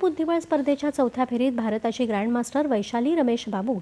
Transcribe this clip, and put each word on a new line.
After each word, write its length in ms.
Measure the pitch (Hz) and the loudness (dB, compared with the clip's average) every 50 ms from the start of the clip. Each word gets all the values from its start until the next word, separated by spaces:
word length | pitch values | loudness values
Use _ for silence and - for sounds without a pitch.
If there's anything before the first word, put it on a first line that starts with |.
बुद्धिबळ 380 | 381 359 302 - 320 311 339 330 | 2 0 0 0 0 0 0 0
स्पर्धेच्या 500 | 330 - 320 285 269 285 285 277 294 294 | 0 0 0 0 2 2 0 0 0 -2
चौथ्या 360 | - - 262 233 - 247 254 | 0 2 0 0 2 0 -2
फेरीत 260 | - 240 233 254 269 | 0 0 0 0 0
भारताची 540 | 247 233 226 220 214 220 - 233 220 - 254 | 0 0 -2 -2 -2 0 -2 -2 -2 0 -2
ग्रँडमास्टर 640 | 226 214 196 208 233 240 240 233 - - 277 302 294 | 0 0 0 0 0 0 0 -2 0 0 0 0 2
वैशाली 460 | 247 208 202 - - 233 240 285 339 | 2 0 0 0 -2 0 2 2 2
रमेश 280 | 330 277 240 233 240 - 220 | 2 4 2 2 0 -2 -4
बाबू 240 | 202 190 196 240 254 185 | -4 -4 -2 -2 -2 -2